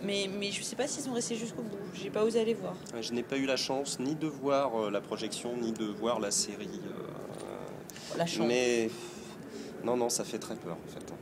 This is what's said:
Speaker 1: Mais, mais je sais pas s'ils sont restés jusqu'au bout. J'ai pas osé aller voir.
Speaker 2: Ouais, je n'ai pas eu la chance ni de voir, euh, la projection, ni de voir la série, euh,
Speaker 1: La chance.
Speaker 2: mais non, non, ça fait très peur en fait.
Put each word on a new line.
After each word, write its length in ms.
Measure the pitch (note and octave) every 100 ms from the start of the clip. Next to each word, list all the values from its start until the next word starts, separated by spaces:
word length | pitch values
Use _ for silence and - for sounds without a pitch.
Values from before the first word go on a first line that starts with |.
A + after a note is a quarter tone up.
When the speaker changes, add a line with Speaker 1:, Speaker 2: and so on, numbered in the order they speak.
| G3
Speaker 1:
Mais, 240 | G3+ F#3+ G3+
mais 120 | G3+
je 120 | G3
sais 140 | - -
pas 100 | C#4+
s'ils 160 | -
sont 80 | C4+
restés 240 | A#3+ A#3+ A3+
jusqu'au 280 | A#3 -
bout. 120 | A3+ G3+ F#3+
J'ai 160 | F#3 G3
pas 140 | G#3
osé 160 | A3 A3+
aller 140 | A3
voir. 220 | A3 F3+ F3+ -
Speaker 2:
Ouais, 80 | A#2+
je 80 | A2
n'ai 120 | A#2+
pas 120 | A#2+ C3+
eu 100 | C3+
la 120 | B2+
chance 420 | - C3+ C#3 -
ni 160 | B2+ D3+
de 120 | D#3
voir, 440 | C#3 C3+ C#3 C#3 A2+ G#2+
euh, 40 |
la 120 | G2+
projection, 480 | - G#2 G#2+ - A#2+ A#2+
ni 120 | A2+
de 100 | A2
voir 380 | G#2+ G2+ A2+ A#2
la 100 | G#2
série, 380 | - - G2+ G2 F2+ -
euh, 1300 | - - - G2+ - - G1+ G1+ - - - - -
Speaker 1:
La 80 | E3+
chance. 220 | E3+ A2+
Speaker 2:
mais 420 | B2 B2 A#2+ A2+ - - - - - - - - -
non, 140 | A#2 B2
non, 100 | A#2+
ça 160 | -
fait 160 | G#2+ G#2+
très 160 | - -
peur 220 | F2 E2
en 120 | -
fait. 240 | - - E2+